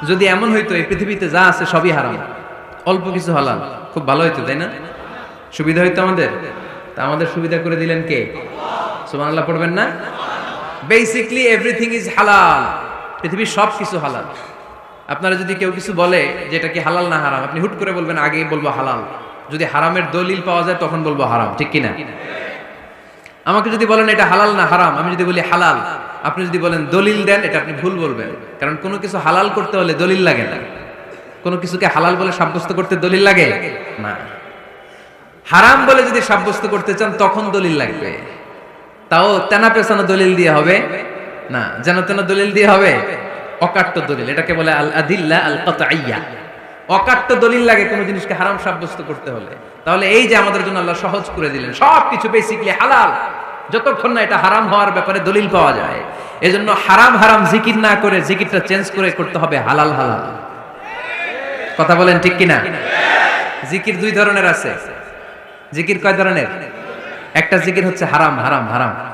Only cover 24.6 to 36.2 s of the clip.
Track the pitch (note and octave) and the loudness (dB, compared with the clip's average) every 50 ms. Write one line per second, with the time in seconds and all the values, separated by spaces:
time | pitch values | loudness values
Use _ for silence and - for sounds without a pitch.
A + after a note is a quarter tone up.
24.6 | F3 D3+ E3+ F3+ F3+ E3 C#3+ D3 D#3+ F3+ F#3 F3 F3+ F3 F3+ F3 E3 F3 F3 F3 | 2 4 4 4 4 2 2 0 -2 -2 -2 -2 0 0 0 0 0 0 2 4
25.6 | F3+ E3 - - - F3 D#3+ D3 - - - - - D3 D#3 F#3 F#3 F3 E3+ F3 | 4 4 2 2 -2 -6 -8 -8 -10 -12 -14 -6 -6 -4 -4 -2 -4 -2 -2 0
26.6 | D#3+ F3 E3+ D#3+ D3+ C#3 D3 F#3+ G3 G#3 G#3+ G#3 G3 G3 G3+ G#3 G#3+ - D#3+ D#3 | 0 0 0 -2 -2 0 0 2 2 2 2 2 2 2 2 2 2 0 -2 -2
27.6 | C#3+ D#3+ D3+ C#3 F3 F#3 G3 F3 E3 C#3+ B2 A2+ G#2+ - E2+ - - - - - | -2 -4 -8 -4 -4 -4 -2 -2 -4 -4 -4 -6 -8 -8 -10 -12 -16 -18 -10 -6
28.6 | C#3+ D3 D#3 D3 - F#3+ G3+ G3+ F#3 G3 G3 F#3 - D#3 E3+ F#3 F#3+ G3+ G3 G#3+ | -4 -4 -4 -4 -6 -6 -6 -6 -6 -6 -6 -2 0 2 2 4 2 2 0 -2
29.6 | F#3 F3 G#3 F#3+ F3+ E3 D#3 C#3+ F3 F#3 F#3+ F#3+ F#3 E3+ C#3 A#2+ A2 F#2+ F2 - | -4 -2 0 0 0 0 0 0 2 2 2 4 4 2 2 2 0 -4 -6 -8
30.6 | - - - - - - - - - - - - - - - - - E3+ F3+ F3 | -10 -12 -14 -16 -16 -16 -18 -18 -18 -18 -20 -20 -20 -20 -20 -6 -4 -4 -4 -2
31.6 | F3 E3+ F3 F#3 G3 E3+ - D3+ E3 F3 F3+ F3+ F#3 F#3 F3 - F3 D#3+ D#3+ F3 | -4 -6 -2 0 0 2 2 4 2 2 2 2 0 -2 0 0 -2 0 0 -6
32.6 | E3 - F#3 E3+ F3 - F#3+ E3 E3 F3+ F#3 F#3+ G3 G3+ F#3+ F#3 D#3+ B2 - F#3 | -4 -4 -4 -4 -2 -2 -2 -2 0 0 2 4 6 6 6 6 4 4 2 -2
33.6 | F3 E3 - - - - - - G#2+ G#2 G#2 - - - - - - - - - | -4 -6 -8 -10 -10 -12 -10 -10 -8 -8 -8 -8 -10 -12 -14 -16 -18 -18 -20 -20
34.6 | - - - - - - - - - - - - - - - - - - D#3+ F3+ | -20 -20 -20 -20 -20 -20 -20 -20 -20 -20 -20 -20 -20 -20 -20 -20 -4 4 6 8
35.6 | G3+ A#3 C4+ C4 C4 C4 C4 B3+ B3 A#3+ A3+ A#3+ | 8 8 8 6 6 6 6 6 6 4 2 0